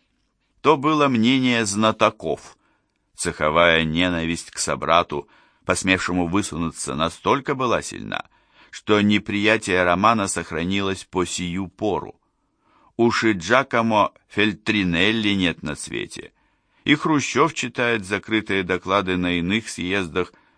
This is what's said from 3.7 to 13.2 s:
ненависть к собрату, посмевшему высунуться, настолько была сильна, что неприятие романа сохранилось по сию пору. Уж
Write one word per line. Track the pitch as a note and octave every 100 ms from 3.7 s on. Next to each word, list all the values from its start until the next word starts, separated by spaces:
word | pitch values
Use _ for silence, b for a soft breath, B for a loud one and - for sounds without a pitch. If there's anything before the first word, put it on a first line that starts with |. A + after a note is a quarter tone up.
| E2
ненависть | D#2+ E2 F2+ E2+ E2 E2+ -
к | -
собрату, | - C#2 C#2+ E2+ F2 D2 - b b b
посмевшему | - F#2 F#2+ F#2 - F2+ E2+
высунуться, | F#2+ G#2 D#2 E2 - -
настолько | C2+ E2 - F2+ C#3 C3+
была | C3+ B2+ F2
сильна, | - G1+ G#1 G1+ - b b b b
что | - - G#2
неприятие | G#2 G#2 F2 G2+ G#2 A2 G2+ F2+
романа | F2 F2 G#2+ A2+ G2
сохранилось | - E2+ D#2+ F2 G2 G2 F#2+
по | - F#2
сию | F2+ - F2 F2+ F#2
пору. | - G#2+ E2 - - _ _ _ _ _ _ _ -
Уж | A#2 G#2+